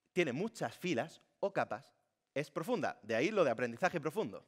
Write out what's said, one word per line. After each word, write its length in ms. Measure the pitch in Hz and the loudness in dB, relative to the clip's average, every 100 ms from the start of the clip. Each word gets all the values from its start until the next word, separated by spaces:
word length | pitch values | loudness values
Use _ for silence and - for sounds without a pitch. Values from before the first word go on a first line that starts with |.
| _ | _
tiene 200 | 180 160 | 0 0
muchas 440 | 127 220 - 127 - | 0 -4 -4 -6 -4
filas 420 | 180 120 156 - _ _ | -2 0 -2 -6 _ _
o 120 | 196 | -2
capas, 440 | 156 117 110 - _ _ _ _ | 0 -2 -4 -10 _ _ _ _
es 200 | 139 147 | -6 -4
profunda, 480 | 165 170 226 107 - | -4 -2 0 0 -4
de 140 | 107 113 | 0 2
ahí 160 | 170 | 4
lo 120 | 208 | 4
de 60 | 147 | 4
aprendizaje 500 | 117 123 113 180 170 | 4 0 0 0 0
profundo. 460 | 147 180 226 90 | -2 -2 -4 -6